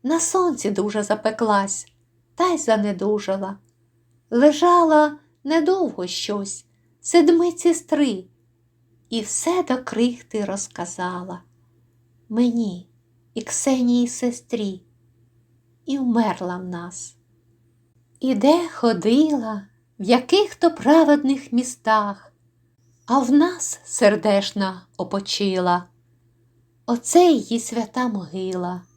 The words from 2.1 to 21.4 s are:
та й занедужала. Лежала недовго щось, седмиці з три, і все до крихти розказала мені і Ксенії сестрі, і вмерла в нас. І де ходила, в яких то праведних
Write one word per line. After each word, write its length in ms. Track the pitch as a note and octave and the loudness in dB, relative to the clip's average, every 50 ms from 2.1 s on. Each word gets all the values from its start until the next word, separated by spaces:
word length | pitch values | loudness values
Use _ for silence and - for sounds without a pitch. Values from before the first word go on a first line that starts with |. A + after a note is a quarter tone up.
| _ _ _ _ _ | _ _ _ _ _
та 120 | - E4+ F#4 F4 | 0 0 0 0
й 40 | D#4 | 0
занедужала. 1000 | - - A3 G#3+ G3+ G#3 G3 F3 G3 G#3 G#3+ G#3+ G#3 - F#3+ G3 G3 F#3+ G3+ - _ _ _ _ _ _ _ _ _ _ _ _ _ _ | 0 0 0 2 2 -2 -2 -2 -2 -2 -2 -2 -2 -4 -6 -6 -6 -10 -10 -14 _ _ _ _ _ _ _ _ _ _ _ _ _ _
Лежала 880 | - A#3+ C4+ D4+ C#4+ D4 E4+ F4 F4 F4 E4+ D#4+ D#4 D4+ D4+ D4+ D4 - _ _ _ _ _ | 2 6 6 6 6 6 4 6 6 6 6 6 6 4 4 4 0 -8 _ _ _ _ _
недовго 640 | C#4 D#4 E4 D4+ E4 F#4 F#4+ F4+ - G#3+ - F3+ F3+ | 0 0 0 2 2 0 0 0 -4 -4 -8 -8 -8
щось, 580 | - - - - G3+ - G2 G3 - - _ _ _ _ _ _ _ _ | -8 -8 -6 -6 -6 -6 -6 -8 -12 -14 _ _ _ _ _ _ _ _
седмиці 720 | _ - - F4 D#4 D4+ E4+ E4 F4 F4 E4+ - - F4 E4 | _ 2 4 6 6 6 6 4 2 0 -2 0 0 0 0
з 80 | E4 | 0
три, 440 | - - D#4 D4+ D4 B3+ G#3 F#3 F3+ _ _ _ _ _ _ _ _ _ _ _ _ _ _ _ _ _ | -2 -4 0 0 0 0 -2 -6 -10 _ _ _ _ _ _ _ _ _ _ _ _ _ _ _ _ _
і 120 | A3+ A3+ | -6 -6
все 420 | G#3+ - - - - D#4+ F4 F#4 F4 | -6 -6 -8 -4 -2 -2 0 0 0
до 200 | - B3+ B3+ B3+ | -2 -4 -4 -4
крихти 600 | - - A3 A#3+ B3 A#3+ A#3+ - _ - G#3+ G#3 | -8 -2 0 0 0 0 -4 -16 _ -6 -6 -6
розказала 960 | G3 F#3+ G3 - - _ - F3 F3 - - F3+ F3+ F#3 F3+ F3+ F#3 F3 F3+ _ _ _ _ _ _ _ _ _ _ _ _ _ _ _ _ _ _ | -4 -6 -8 -8 -12 _ -12 -12 -12 -10 -8 -8 -8 -8 -8 -10 -12 -14 -16 _ _ _ _ _ _ _ _ _ _ _ _ _ _ _ _ _ _
мені 600 | A3 A3+ B3 B3 A#3 A#3 A3+ G3+ F3 F3+ F3+ _ _ _ _ _ _ _ _ _ _ | 0 0 2 2 2 0 -2 -4 -6 -10 -16 _ _ _ _ _ _ _ _ _ _
і 80 | A#3 | -12
Ксенії 680 | A3+ - - - - C#4 C4+ C4 B3 A#3+ A#3+ A#3+ A#3+ A#3+ | -10 -8 -8 -4 0 0 0 2 2 2 2 2 0 -2
сестрі, 760 | - - - B3 A#3+ - _ _ - A3+ G#3+ G3 F#3 F#3 _ _ _ _ _ _ _ _ _ _ _ _ _ _ _ _ _ _ _ _ _ | -4 -4 -4 -4 -6 -6 _ _ -6 -6 -4 -6 -8 -10 _ _ _ _ _ _ _ _ _ _ _ _ _ _ _ _ _ _ _ _ _
і 120 | - C4+ C#4 | -6 -4 -2
вмерла 600 | C4 B3 A3+ A#3 A3+ G#3+ F3 - F#3+ F3+ F3+ F3+ | -2 0 2 2 2 0 -2 -4 -6 -8 -8 -8
в 60 | F#3 | -10
нас. 520 | F3+ F3+ E3+ E3+ F3 - - - - _ _ _ _ _ _ _ _ _ _ _ _ _ _ _ _ _ _ _ _ _ _ | -10 -10 -10 -10 -12 -16 -16 -18 -18 _ _ _ _ _ _ _ _ _ _ _ _ _ _ _ _ _ _ _ _ _ _
І 160 | - C4 C4 | -2 -2 0
де 340 | G#3 G3 C#4 D#4 F4 F4 E4 | 2 4 4 4 4 2 -4
ходила, 960 | - - - A#3 A3 F3+ - A3 A#3 C#4 D#4 D#4 D4 C4 A3+ A3 A3 G3+ G3 _ _ _ _ _ _ _ | -8 -2 0 0 0 0 0 2 2 4 2 2 0 -4 -4 -6 -8 -10 -12 _ _ _ _ _ _ _
в 40 | G3 | 0
яких 520 | F#3 A#3+ B3 B3+ - - G4 G#4 G4 - | 2 2 2 2 2 2 2 2 0 -2
то 160 | _ - E4+ | _ 0 0
праведних 840 | E4 - - A#3+ D4+ E4 D#4+ D4 D4 D4 D4 C4 C4+ C4 | 0 0 2 4 6 6 6 6 4 2 2 -2 -2 -2